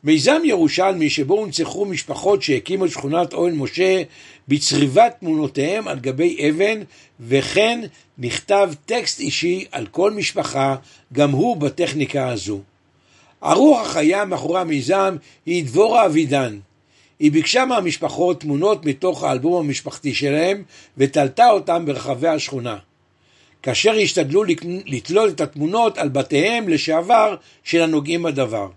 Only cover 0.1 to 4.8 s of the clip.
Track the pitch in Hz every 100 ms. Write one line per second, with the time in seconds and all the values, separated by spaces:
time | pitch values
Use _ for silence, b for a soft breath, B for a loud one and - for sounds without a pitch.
0.1 | 156 160 311 330 202 156 170 190 185 151
1.1 | 127 135 202 214 147 165 180 202 175 -
2.1 | 139 185 202 175 127 - 190 180 - 139
3.1 | 165 175 170 175 160 131 - 190 190 165
4.1 | B B B - 143 - 139